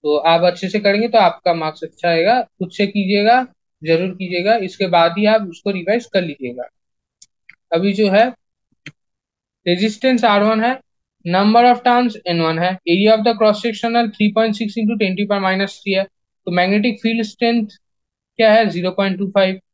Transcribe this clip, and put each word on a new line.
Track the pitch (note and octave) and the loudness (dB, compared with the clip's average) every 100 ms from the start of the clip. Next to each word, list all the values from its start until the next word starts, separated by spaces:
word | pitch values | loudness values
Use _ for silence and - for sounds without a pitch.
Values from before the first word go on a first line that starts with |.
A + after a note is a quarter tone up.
तो | D3+ D3+ | 0 0
आप | D#3+ E3+ | 2 2
अच्छे | F3+ F3 F#3 | 2 -2 -4
से | G#3 | -2
करेंगे | G3+ G#3 A#3 | 0 0 0
तो | A3+ | 2
आपका | F#3 - F3+ | 2 0 -2
marks | E3 D#3 D#3 | -2 -4 -8
अच्छा | D#3+ _ E3+ | -16 _ -2
आएगा, | E3 F3+ B3 | 2 2 0
खुद | - _ F3 | -2 _ -12
से | - G3+ | -4 -4
कीजिएगा, | G#3 F#3+ G3+ G#3 B3+ B3+ _ _ _ | -2 -2 0 4 2 0 _ _ _
जरूर | D#3 E3 F#3 | -2 0 0
कीजिएगा, | F#3 F3+ F3+ F#3+ A#3 | -8 -8 -4 0 0
इसके | F#3 - F#3+ | -2 -6 0
बाद | E3+ E3+ E3+ | 2 2 2
ही | G#3 | 2
आप | A3 | 2
उसको | F#3+ E3+ G3+ | 0 -8 -6
revise | F#3+ E3+ A#3 A#3 | -6 -2 -4 -2
कर | F#3+ | -4
लीजिएगा। | F3 C#3+ B2+ A#2+ C3 _ _ _ _ _ _ _ _ _ _ | -4 -8 -12 -12 -16 _ _ _ _ _ _ _ _ _ _
अभी | E3 G3 | -2 -2
जो | G3 G#3 | 0 2
है | G3 B3 - _ _ _ _ - _ _ _ _ _ _ _ F3 | 2 2 -2 _ _ _ _ -20 _ _ _ _ _ _ _ -4
रेजिस्टेंस | F3+ A3 G#3+ C4 B3 | -2 -2 0 0 2
आर | A#3 G3+ | 2 2
वन | G#3+ A3 | 2 0
है, | A#3 C4 _ _ _ _ E3+ | -2 -4 _ _ _ _ -2
number | F3+ G#3 A3+ B3 | 0 4 4 4
of | B3 | 4
turns | B3 A#3+ B3 - F3+ | 2 2 0 -4 -4
एन | E3+ | -2
वन | D#3+ D#3+ | 0 -2
है, | F3+ F#3 E3+ | -4 -4 -2
area | F3+ G#3 | 2 4
of | A3 | 4
the | A3 | 2
cross | A3 G#3+ G#3 | 2 0 0
sectional | A#3 G#3+ A#3 A#3 | -4 -4 -2 0
three | A3+ - G#3+ | -2 0 0
point | G#3 A3+ | 2 -2
six | G#3 A3 | -2 -6
into | A3 G#3+ | -2 -2
ten | A3+ G3 | -2 -2
to | F#3 | -2
the | G3+ | -2
power | G3+ | -2
minus | F#3+ F#3+ G3 | -2 -2 -4
three | - G3+ F#3+ | -6 -4 -4
है, | G3 _ _ _ | -4 _ _ _
तो | - | -4
मैग्नेटिक | F3 F#3 G#3 A#3+ A3+ | -2 0 0 0 -2
फील्ड | A3 A3+ | -4 -4
स्ट्रेंथ | G#3+ - A#3 A#3 G#3+ - _ _ _ _ _ - | -6 -4 -2 0 -4 -12 _ _ _ _ _ 0
क्या | A3 | 4
है? | A3 G#3+ | 4 2
ज़ीरो | E3+ F3 | -2 -4
पॉइंट | - G3 F#3 | -2 -4 -2
टू | G3 | -2
फ़ाइव। | G3 F#3+ F#3+ _ | 0 0 -2 _